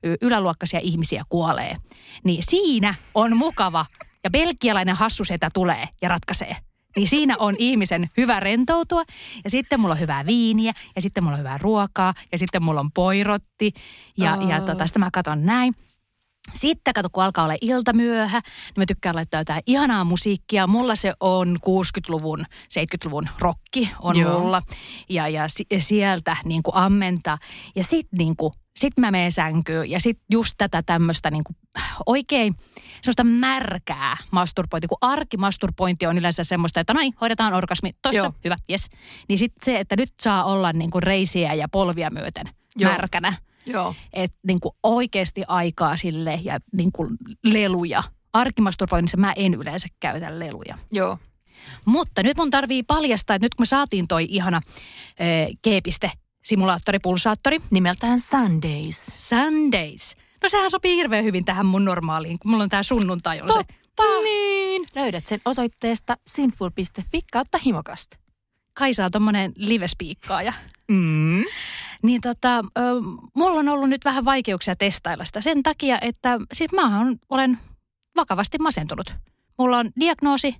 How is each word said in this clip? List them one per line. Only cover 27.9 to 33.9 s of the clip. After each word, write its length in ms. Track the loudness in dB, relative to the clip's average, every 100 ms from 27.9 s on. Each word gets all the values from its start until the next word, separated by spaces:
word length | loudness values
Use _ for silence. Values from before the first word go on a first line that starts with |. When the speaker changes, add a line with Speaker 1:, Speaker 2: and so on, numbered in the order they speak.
| 0 0
Speaker 1:
niinku, 400 | 0 0 0 -2 -4 _ -2
sit 160 | -2 2
mä 120 | 2
menen 220 | 4 2
sänkyyn. 580 | 0 0 0 0 -4 -2
Ja 100 | 0
sit 180 | 0 -2 _
just 240 | 2 2 0
tätä 240 | 0 0
tämmöstä 480 | 0 2 2 2 -2
niinku 220 | -2 -6 -10 _ -10 -10 -6 0
oikein 480 | 0 2 0 0 -2 -10 -20 -20 -6
semmoista 220 | -2 2
märkää 920 | 4 4 2 0 -4 -8 -8